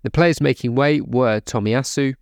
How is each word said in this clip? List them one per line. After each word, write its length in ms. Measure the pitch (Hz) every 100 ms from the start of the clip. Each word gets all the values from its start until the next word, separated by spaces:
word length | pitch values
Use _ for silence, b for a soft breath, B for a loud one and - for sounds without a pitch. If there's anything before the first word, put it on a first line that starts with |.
The 60 | 113
players 300 | 151 170 156
making 360 | 143 127 120 123
way 260 | 143 151
were 400 | 131 120 123 107
Tomiyasu 720 | - 117 104 123 131 - 135 131